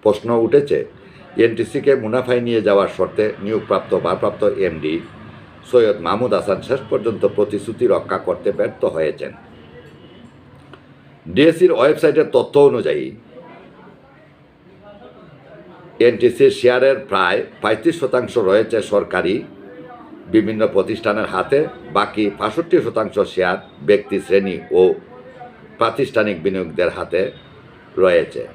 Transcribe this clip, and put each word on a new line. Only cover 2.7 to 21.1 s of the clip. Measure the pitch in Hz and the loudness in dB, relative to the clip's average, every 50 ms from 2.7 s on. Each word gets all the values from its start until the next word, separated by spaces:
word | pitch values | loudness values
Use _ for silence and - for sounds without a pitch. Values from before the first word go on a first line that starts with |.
| 101 98 95 85 - - | 4 4 2 0 -2 -4
শর্তে | 92 85 - - 107 107 101 - 98 | -4 -4 0 -2 -2 -2 -2 -6 -6
নিয়োগপ্রাপ্ত | 101 110 104 - - 104 95 - - 104 92 - | -4 -4 -4 -2 -2 -2 -2 -2 -2 -2 -2 0
ভারপ্রাপ্ত | 85 92 95 - 104 - - 107 101 - - 95 90 | -2 -4 -2 -2 -4 -4 -2 -2 -2 0 0 -4 -4
এমডি | 80 80 73 78 80 85 - - - - - - - - - - - - - - | -4 -4 -6 -4 -6 -6 -8 -10 -20 -20 -20 -20 -20 -20 -20 -20 -20 -20 -16 0
সৈয়দ | - 123 117 107 98 85 85 | 2 4 4 4 2 0 -2
মাহমুদ | 85 95 107 123 120 110 92 | -2 -2 -2 0 0 0 -2
হাসান | 85 - 95 - - - | 0 -2 -4 -4 -2 -4
শেষ | 135 135 - - | -4 -4 -4 -4
পর্যন্ত | - 131 104 113 107 90 - 98 - - | -4 -2 -2 -2 -4 0 -2 -2 0 0
প্রতিশ্রুতি | 104 - 104 101 - - 80 - 123 120 95 | -2 -2 -2 -8 -8 -8 -6 -2 0 0 0
রক্ষা | 85 - - 92 95 - - | 0 -2 -4 -6 -6 -4 -4
করতে | 90 - - 107 87 - | -6 -4 -4 -6 -2 -2
ব্যর্থ | 104 - - - - 104 82 | -4 -4 -4 -4 -4 -4 -2
হয়েছেন। | 80 78 76 73 - 69 65 - - - - - - - - - - - - - - - - - - - - _ - - - - - - - - - _ - - - - - - - _ | -2 -4 -4 -4 -6 -10 -12 -14 -16 -20 -20 -20 -20 -20 -20 -20 -20 -20 -20 -20 -20 -20 -20 -20 -20 -20 -20 _ -20 -20 -20 -20 -20 -20 -20 -20 -20 _ -20 -20 -20 -20 -20 -20 -20 _
ডিএসসির | 80 87 123 143 165 165 165 185 180 160 110 | -6 0 4 4 4 4 4 2 2 4 4
ওয়েবসাইটের | 123 143 151 - - 156 135 156 147 - - | 4 2 2 2 2 2 2 2 0 2 2
তথ্য | 127 113 - - 143 143 139 | 0 0 2 4 6 6 6
অনুযায়ী, | 123 120 98 78 73 76 65 65 - 110 - - - - - - - - - - - - - - - _ _ - _ _ - _ _ _ - _ _ _ 180 180 190 190 196 202 202 208 - - - - - 160 - - - - - - - - - - - - - - 113 120 | 4 2 -2 -2 -2 -2 -4 -8 -10 -16 -20 -20 -20 -20 -20 -20 -20 -20 -20 -20 -20 -20 -20 -20 -20 _ _ -20 _ _ -20 _ _ _ -20 _ _ _ _ -20 -20 -20 -20 -20 -20 -20 -20 -20 -20 -20 -20 -20 -20 -20 -20 -20 -20 -20 -20 -20 -20 -20 -20 -20 -2 2 4 4
এনটিসির | 117 107 123 120 - - 139 135 127 - | 4 4 2 2 4 6 4 4 4 4
শেয়ারের | - 123 123 127 131 135 135 - 92 - | 2 2 4 4 4 2 2 0 -2 -2
প্রায় | 98 95 92 87 92 107 - - - - | 0 2 2 2 2 0 -2 -6 -12 -6
পঁয়ত্রিশ | - 107 110 110 - 165 160 - | -2 -2 -2 0 0 -2 -2 0
শতাংশ | 147 - - 123 117 107 - 123 107 92 | -4 -2 -2 -2 -2 0 -2 0 2 4
রয়েছে | 95 107 110 110 - 110 101 - | 4 2 2 2 -2 -4 -2 0
সরকারি | 104 101 - - - 90 87 87 98 127 - - - - - - - - - - - - - - - - - - - | 0 0 0 0 -2 -2 0 0 -2 -2 -4 -10 -18 -20 -20 -20 -20 -20 -20 -20 -20 -20 -20 -20 -20 -20 -14 2 2
বিভিন্ন | 110 104 98 110 107 110 107 - | 2 2 2 -2 -2 -2 0 0
প্রতিষ্ঠানের | 98 92 - 110 - - 110 | 0 -2 -2 -4 -4 -2 -2